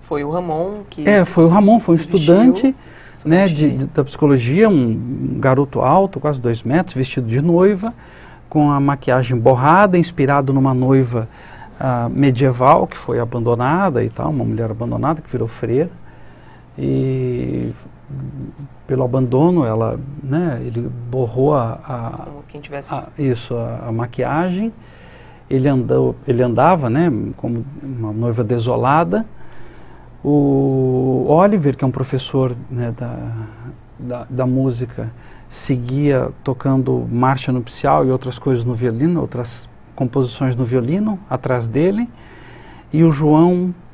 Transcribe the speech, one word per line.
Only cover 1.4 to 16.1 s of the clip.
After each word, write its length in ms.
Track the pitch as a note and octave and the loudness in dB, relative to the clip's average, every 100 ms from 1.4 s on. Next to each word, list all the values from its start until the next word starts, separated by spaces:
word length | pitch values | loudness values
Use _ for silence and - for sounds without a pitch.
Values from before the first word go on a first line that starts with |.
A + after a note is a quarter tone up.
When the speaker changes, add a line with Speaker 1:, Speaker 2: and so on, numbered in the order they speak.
| E3 | 6
Speaker 2:
o 20 | |
Ramon, 320 | F#3 G3+ A3+ | 6 6 4
foi 160 | - E3 | 4 0
um 20 | |
Speaker 1:
se 80 | - | 2
vestiu, 140 | F#3+ | 0
Speaker 2:
estudante, 560 | D#3 F3+ B3 - C4+ C4 - - - - | 6 6 6 4 0 0 -12 -20 -20 -10
Speaker 1:
se 120 | D3+ | 2
Speaker 2:
né, 200 | E3+ G3 | 4 4
Speaker 1:
vestiu. 240 | D3 D3+ | 2 2
Speaker 2:
de, 60 | B2 | 0
de, 100 | C3 | -2
da 160 | - | -2
psicologia, 680 | C3+ - D3+ C3+ A#2 D#3 A3 | -2 0 4 4 2 2 4
um, 220 | E3+ A#2+ | 4 2
um 480 | A2 A#2+ C3+ C3+ C3 | -2 -4 -6 -4 0
garoto 420 | C3 C3 C#3 A#2 | 2 2 0 0
alto, 380 | B2+ E3+ G3 C#3 | 2 2 2 -2
quase 200 | D3+ C#3 | -4 -2
dois 220 | A#2+ A2+ | -2 -2
metros, 320 | A#2 D3+ E3+ | 0 0 0
vestido 340 | C3 C3 - A#2 | -4 -4 -2 -2
de 140 | A#2 | 0
noiva, 500 | D#3+ E3+ F#3+ G3 A3 - - - - - - | 2 4 4 2 -6 -10 -20 -20 -20 -20 -4
com 220 | D#3 D3 | 0 2
a 100 | C#3+ | 2
maquiagem 600 | C#3 C#3 - B2+ A#2+ B2 | 0 0 0 0 2 4
borrada, 580 | A2+ B2+ C3+ F3 G#3 F3+ | 4 6 6 6 6 4
inspirado 560 | E3+ - C3+ C#3+ C3+ | 2 0 2 2 2
numa 220 | C3+ C3+ B2+ | 2 2 2
noiva, 520 | B2+ C3+ B2+ A#2+ A2 - - - - - | 4 4 4 -2 -6 -12 -20 -20 -20 -6
ah, 280 | C3 B2 A#2+ | -4 -2 -2
medieval, 760 | - C#3+ B2 C#3 B2 B2+ E3+ F#3 | 2 2 4 0 4 4 6 2
que 100 | - | -6
foi 240 | - A#2+ | -4 -4
abandonada 840 | A#2 A#2+ A#2 A#2+ B2+ E3+ G3 B2 | -2 -2 0 0 2 0 0 0
e 60 | A2+ | -2
tal, 180 | A2+ C3 | -4 -4
uma 160 | D3 A#2 | -2 -2
mulher 240 | A2 A2+ | -2 -4
abandonada 540 | A2 A#2+ A#2 B2+ D#3+ | -4 -6 -4 -2 -4
que 80 | - | -6
virou 160 | B2+ A2+ | -6 -6
freira. 420 | - A#2 B2 F3 - - | -6 -2 -2 -2 -6 -20